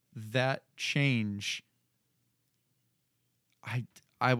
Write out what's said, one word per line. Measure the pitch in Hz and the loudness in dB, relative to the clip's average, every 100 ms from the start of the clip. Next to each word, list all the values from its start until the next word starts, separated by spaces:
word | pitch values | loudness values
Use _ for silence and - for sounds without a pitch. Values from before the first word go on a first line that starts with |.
| _ | _
that | - 110 123 131 135 - - | -16 -4 0 0 -2 -8 -10
change, | - 147 139 120 107 101 - - - _ _ _ _ _ _ _ _ _ _ _ _ _ _ _ _ _ _ _ | -4 2 2 2 0 -4 -6 -8 -10 _ _ _ _ _ _ _ _ _ _ _ _ _ _ _ _ _ _ _
I, | - 123 113 - _ _ | -6 -6 -6 -12 _ _
I, | 123 123 | 2 2